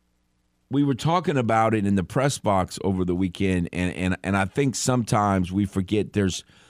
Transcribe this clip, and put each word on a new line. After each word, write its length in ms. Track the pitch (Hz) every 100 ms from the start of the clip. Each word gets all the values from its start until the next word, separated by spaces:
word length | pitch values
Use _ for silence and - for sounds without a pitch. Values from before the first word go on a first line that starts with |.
| _ _ _ _ _ _ _
we 140 | 131
were 120 | 143 131
talking 420 | 147 175 175 143
about 360 | 110 113 113
it 120 | 110 101
in 100 | 98
the 80 |
press 340 | 85 - 139 -
box 420 | 107 98 87 -
over 200 | 90 92
the 120 | 90 90
weekend, 520 | 95 85 98 92 85
and, 200 | - 90
and, 240 | - 92 92
and 140 | - 98
I 80 | 98
think 300 | - 143 104
sometimes 760 | - 127 110 113 104 95 90
we 140 | 92 101
forget 480 | 98 92 107 92
there's, 300 | 104 98 - - - -